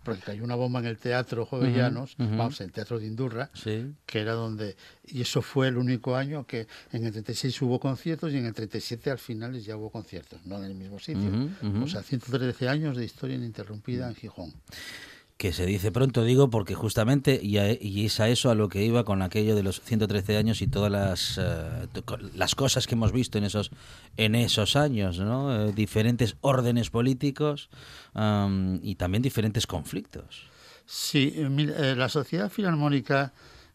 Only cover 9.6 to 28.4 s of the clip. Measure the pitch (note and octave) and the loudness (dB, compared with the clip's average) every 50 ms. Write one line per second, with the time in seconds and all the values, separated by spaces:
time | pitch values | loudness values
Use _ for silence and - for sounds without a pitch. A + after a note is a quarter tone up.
9.6 | G2+ G#2+ G#2+ G#2+ G#2+ G#2+ - A2+ G2+ - G2 E2+ - - E2 E2 E2+ F2+ G2 - | -10 -10 -10 -10 -10 -10 -10 -12 -12 -12 -12 -14 -14 -16 -20 -16 -14 -12 -10 -10
10.6 | - G2 G2 F#2+ F#2+ G2 G2+ F#3+ - E3 D#3 F#2+ G2+ G2 G2 A2+ C3+ D#3 G3 - | -10 -10 -10 -12 -12 -14 -14 -12 -10 -6 -4 -2 0 0 0 0 -2 -4 -4 -6
11.6 | - G#2 G2 G#2+ C3 D3+ F#3 G#2 G2 - C#3 A#2+ - A#2+ C3 B2 C3 B2 A2+ - | -4 -4 -2 -2 -2 -4 -4 -8 -6 -6 -6 -6 -4 -4 -4 -2 -2 -2 -2 -2
12.6 | C3 B2 C#3+ D3+ D#3 D3 B2+ B2 A#2 - - - - C3 C3+ B2+ A#2+ A2+ G#2+ - | -2 0 0 0 0 -2 -2 -4 -6 -6 -8 -10 -8 -6 -6 -6 -6 -8 -8 -10
13.6 | G2+ G2+ G#2+ G#2 - B2+ B2 B2 - A#2+ - - A#2 G2+ - - F2 D#2 - - | -10 -10 -12 -10 -8 -6 -6 -4 -4 -6 -8 -10 -14 -14 -14 -14 -14 -14 -14 -18
14.6 | - - - - - - - - - - - - - _ _ - - F#2 D#2 F2+ | -20 -20 -18 -16 -14 -14 -14 -16 -16 -18 -20 -20 -20 _ _ -4 -2 -2 0 0
15.6 | F2+ F#2 G#2 F#2+ F#2+ G#2+ F2 A#2+ C3+ C3+ - A#2+ A2+ A#2 B2+ C3+ C#3 B2+ A2+ A2 | 0 0 0 0 0 0 2 2 2 2 4 4 4 6 8 8 6 6 4 2
16.6 | F#2+ - F#2+ - A2+ G#2+ - A#2 G#2 A#2+ C#3 C#3+ - D3 C3 - - G2+ G#2 G2+ | 0 -2 -2 -2 -2 0 2 2 4 4 4 4 4 4 2 2 2 2 4 4
17.6 | G2+ G#2 A#2+ - G2+ G#2 G2 G2+ G#2+ G#2 - - A2 A2+ B2 - - B2+ A2+ G#2+ | 4 4 2 0 -2 -4 -2 0 0 0 2 4 4 4 4 4 4 4 6 4
18.6 | G#2+ F#2 - G2 G#2 A#2 A#2 A#2+ A#2 G#2 G2 F#2+ F#2 F2 - G#2+ G#2+ A2 A2 G#2 | 4 2 2 2 2 4 4 4 4 2 2 2 0 2 2 2 4 4 4 4
19.6 | F#2+ G2 - - - - B2 G#2+ A2 G2 G#2 G2+ F#2+ G#2+ G#2 G#2+ G#2 A2+ A2 - | 4 2 0 -4 -2 0 2 2 4 4 2 2 2 2 4 4 4 4 2 2
20.6 | G2+ - - G2+ G#2 G#2 G2+ G2+ G2 F#2+ F#2 - - - - F#2+ F#2 F2 E2+ D#2+ | 0 2 2 4 4 4 4 2 2 2 2 0 -2 -2 -2 0 0 0 0 -2
21.6 | D#2+ D#2+ D#2+ E2 - - - G2 - - G2+ - G2 F#2+ - F#2 F#2 - - - | -2 -4 -4 -4 -6 -6 -8 -8 -6 -6 -8 -8 -8 -8 -4 -2 0 0 2 2
22.6 | C3+ B2+ - B2+ - - B2 A2+ A2+ G2+ G2 B2+ A#2+ - - G#2+ G#2 G2 G#2 G#2 | 2 2 2 2 0 0 2 2 2 4 2 2 0 0 0 0 0 0 0 -2
23.6 | G2+ - - - - - - - - - - - A2 G#2+ A2 A#2+ A#2 - - A2 | -2 -4 -6 -14 -20 -20 -20 -20 -20 -10 -2 2 2 4 4 4 4 4 2 2
24.6 | G#2 - - C#3 D3+ D3 B2 G#2+ G2 F#2 E2+ F2+ G2 G#2+ A#2+ C3+ C#3+ C#3 B2 G#2+ | 2 4 4 4 4 4 2 2 0 0 0 0 0 0 0 0 0 0 0 2
25.6 | G#2+ G#2+ G2 G#2+ G#2+ - - A2 A2 A#2+ A#2+ A2+ B2 G2 - - - C#3 C3 B2+ | 2 0 2 0 0 2 2 2 4 4 4 4 2 0 0 0 2 2 4 4
26.6 | A#2+ A#2+ A#2 A#2+ A2 - - A#2 A#2+ C3+ C3 C3 D3 C#3+ C3+ - D3+ D3+ C#3+ D3 | 4 4 2 2 2 0 0 0 2 2 2 2 0 -2 0 0 0 -2 -2 -4
27.6 | - - - - - - - - - - - G2+ G#2+ G#2+ G#2 G2+ | -8 -16 -20 -20 -20 -20 -20 -20 -18 -8 -2 0 2 4 4 4